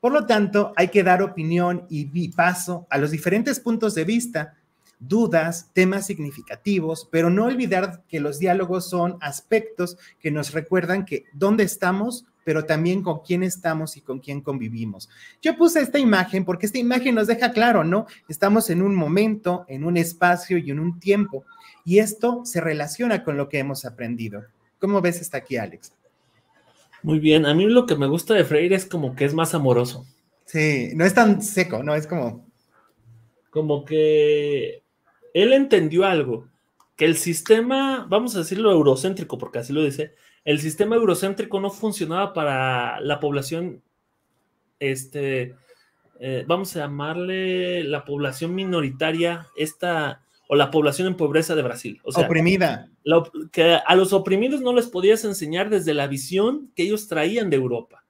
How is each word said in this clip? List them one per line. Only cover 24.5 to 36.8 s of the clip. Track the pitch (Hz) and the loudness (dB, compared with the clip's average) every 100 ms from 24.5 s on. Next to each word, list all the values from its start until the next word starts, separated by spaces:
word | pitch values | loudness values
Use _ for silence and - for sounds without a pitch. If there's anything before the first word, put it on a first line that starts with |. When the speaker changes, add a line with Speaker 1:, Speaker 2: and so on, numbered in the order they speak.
| _ _ _ | _ _ _
Speaker 1:
¿Cómo | 190 202 | -2 0
ves | 175 170 | 0 -2
hasta | 175 139 | -8 -12
aquí, | - 127 | -6 -6
Alex? | 101 82 - _ _ _ _ _ _ _ _ _ _ - | -6 -10 -20 _ _ _ _ _ _ _ _ _ _ -12
Speaker 2:
Muy | 156 156 | -2 2
bien, | 151 156 147 | 6 6 6
a | |
mí | 156 | 4
lo | 202 240 240 | 6 6 4
que | 147 | 0
me | 139 | 2
gusta | 165 - | 0 2
de | 220 | 2
Freire | 143 151 175 190 | 4 2 2 0
es | |
como | 185 175 139 127 | 0 -4 -4 -2
que | |
es | 143 | -2
más | 156 165 | 0 0
amoroso. | 165 135 120 123 - - _ _ _ | 0 2 2 2 -4 -18 _ _ _
Speaker 1:
Sí, | - 160 156 143 117 | -8 -2 0 0 -2
no | 156 180 | 2 4
es | |
tan | 202 226 196 | 6 6 4
seco, | - - 180 110 | 0 -2 -2 -4
¿no? | 143 | -2
Es | 151 151 | -4 -4
como | 170 120 110 - _ _ _ _ _ _ - _ _ _ | -4 -4 -8 -18 _ _ _ _ _ _ -20 _ _ _
Speaker 2:
Como | 156 156 143 | -4 -2 -2
que | 139 156 156 151 151 151 147 143 - - _ _ _ _ - | -2 2 4 6 4 4 2 -2 -4 -8 _ _ _ _ -4
él | 165 214 | 2 6
entendió | 269 269 208 160 165 196 | 6 6 4 4 2 2
algo, | 175 127 113 - _ _ _ | 2 0 -4 -8 _ _ _